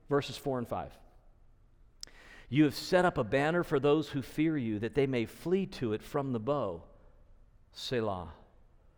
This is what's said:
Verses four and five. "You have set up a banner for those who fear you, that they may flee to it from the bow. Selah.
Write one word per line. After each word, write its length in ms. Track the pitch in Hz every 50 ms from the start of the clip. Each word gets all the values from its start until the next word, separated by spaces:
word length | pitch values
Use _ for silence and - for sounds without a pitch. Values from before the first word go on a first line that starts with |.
| - -
Verses 280 | 139 143 139 - 123
four 220 | - - 143 131 123
and 80 | 117
five. 240 | - 107 90 73 71 - - - - - - - - - - - - - - - _ _ - - - - - - - - - - - - - - -
"You 160 | 117 147 156
have 100 | 139 120
set 300 | - - - 185 175 180
up 140 | 180 180 -
a 60 | 120
banner 380 | 98 131 135 143 156 170 175 170
for 160 | - 156 135
those 300 | 127 143 147 160 151 -
who 140 | - 139 123
fear 340 | - - 151 156 165 156
you, 240 | 147 120 110 107 104
that 140 | 113 110 -
they 120 | 135 135
may 180 | 135 131 120 113
flee 420 | 110 - - - 165 180 196 185
to 260 | 190 - - 123 113 107
it 100 | 107 -
from 300 | - - 143 139 135 123
the 80 | 113
bow. 420 | 107 135 147 143 117 98 85 87 - - - - - - - - - - - - - - - - - _ -
Selah. 580 | - - - 135 120 110 104 95 92 85 80 82 - - - _ - - - - - - - -